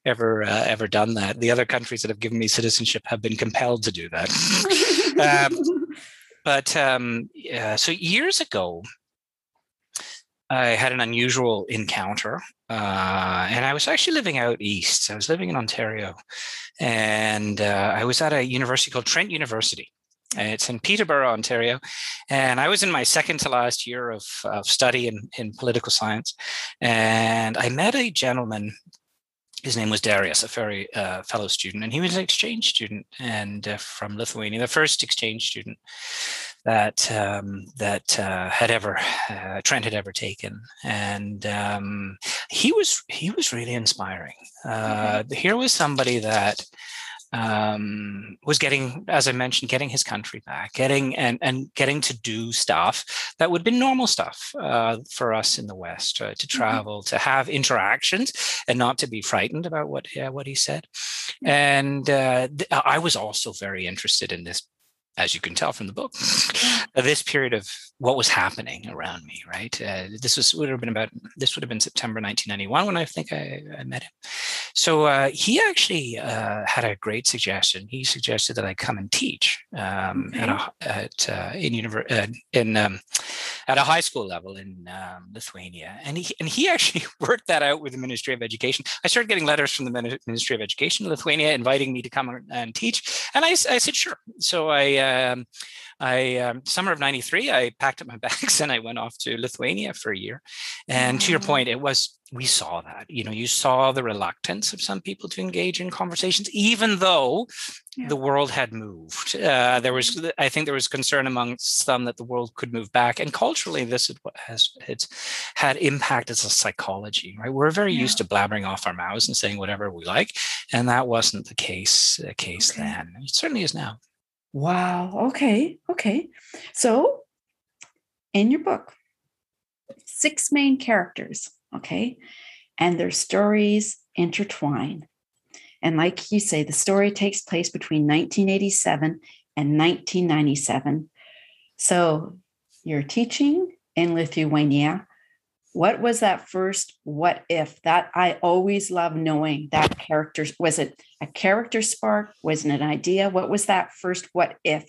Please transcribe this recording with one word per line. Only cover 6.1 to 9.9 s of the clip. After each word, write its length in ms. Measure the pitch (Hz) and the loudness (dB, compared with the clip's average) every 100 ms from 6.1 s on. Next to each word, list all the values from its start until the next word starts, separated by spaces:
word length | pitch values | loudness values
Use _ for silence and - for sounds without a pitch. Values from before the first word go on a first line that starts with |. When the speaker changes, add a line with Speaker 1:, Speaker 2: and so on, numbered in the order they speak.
| - - _ | -20 -20 _
Speaker 1:
but, 300 | - 139 135 160 | 0 2 2 2
um, 520 | 135 127 120 117 110 | 4 2 0 -4 -6
yeah, 420 | 311 - 120 110 107 | -12 -10 -6 -2 0
so 160 | - | 0
years 480 | 175 165 202 339 381 | 0 0 0 2 0
ago, 420 | 320 104 90 85 95 - _ _ _ _ _ _ _ _ _ | 0 -2 -4 -6 -12 -20 _ _ _ _ _ _ _ _ _